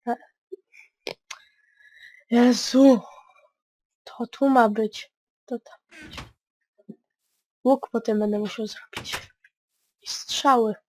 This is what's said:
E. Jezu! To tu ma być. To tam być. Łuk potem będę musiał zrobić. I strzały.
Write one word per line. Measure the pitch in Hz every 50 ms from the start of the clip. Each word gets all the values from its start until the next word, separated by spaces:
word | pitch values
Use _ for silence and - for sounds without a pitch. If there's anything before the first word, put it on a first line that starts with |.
| _ 233
E. | 240 - - _ _ _ _ _ - - _ _ _ - - _ _ _ _ - - _ _ _ - - _ _ _ _ _ _ _ _ _ - _ - - - - - _ _
Jezu! | 233 233 240 247 240 208 - - - 254 269 277 262 208 - - - - - _ _ _ _ _ _ _ _ _ _ _ _ _ _ _ _
To | - - - 240 -
tu | - - 277 277
ma | 269 254 233 220
być. | 208 214 220 214 - - - _ _ _ _ _ _ _ _
To | - 254 233
tam | _ - - _ _ _ _ 320
być. | 311 - - - - - _ _ _ _ _ _ _ _ _ _ _ _ - _ _ _ _ _ _ _ _ _ _ _ _ _ _
Łuk | 247 269 254 - -
potem | _ 233 220 - 220 214
będę | 208 208 208 208
musiał | 208 208 - - 220 214
zrobić. | - - - _ - - - - - - - - _ _ _ _ _ _ _ _ _ _ _ _ _ _
I | _ -
strzały. | - - - - - - - 285 269 247 226 220 208 - _